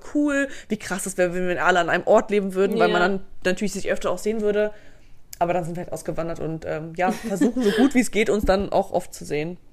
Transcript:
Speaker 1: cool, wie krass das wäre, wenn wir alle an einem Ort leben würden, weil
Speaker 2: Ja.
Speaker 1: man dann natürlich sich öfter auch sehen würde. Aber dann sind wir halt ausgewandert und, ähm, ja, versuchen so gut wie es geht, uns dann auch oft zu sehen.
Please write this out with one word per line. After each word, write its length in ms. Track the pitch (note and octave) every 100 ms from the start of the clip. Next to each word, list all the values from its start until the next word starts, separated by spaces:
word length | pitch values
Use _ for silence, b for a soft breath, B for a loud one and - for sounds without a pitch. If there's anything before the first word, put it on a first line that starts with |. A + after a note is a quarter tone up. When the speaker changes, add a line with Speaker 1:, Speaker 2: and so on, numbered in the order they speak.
| -
Speaker 1:
cool, 340 | D4 D4 C#4 C#4 B B
wie 100 | G#3+
krass 260 | - F#3
das 120 | G3 F#3
wäre, 160 | F3+
wenn 120 | F3 F#3
wir 180 | E3+
alle 140 | D#3 F3+
an 100 | E3
einem 140 | E3+ -
Ort 240 | G#3 G#3
leben 240 | G3+ G3
würden, 240 | F#3 G3 A3
weil 100 | F3
Speaker 2:
Ja. 40 | F3+
Speaker 1:
man 40 |
dann 180 | F3+ F#3+ - -
natürlich 280 | F#3 F3+ G3+
sich 160 | G3 -
öfter 180 | G3 F#3+
auch 80 | F3+
sehen 220 | G#3+ A3+
würde. 320 | G#3 G#3 G#3 G#3 b b b b - -
Aber 140 | F3
dann 120 | F3
sind 120 | D#3+ F3
wir 80 |
halt 80 | F3
ausgewandert 480 | D#3+ - D#3+ E3 E3
und, 240 | D#3 D#3+ E3
ähm, 280 | D#3 E3 D#3+
ja, 160 | F3+
versuchen 500 | - A3+ F#3+ A#3 B3+
so 80 | A3
gut 220 | G3+ C4+
wie 60 | B3
es 100 | A#3+
geht, 200 | G3 G#3+
uns 140 | G#3 G#3
dann 260 | F#3+ G3
auch 180 | - G3
oft 200 | - -
zu 100 | - F3
sehen. 320 | D3 D#3 F3+ -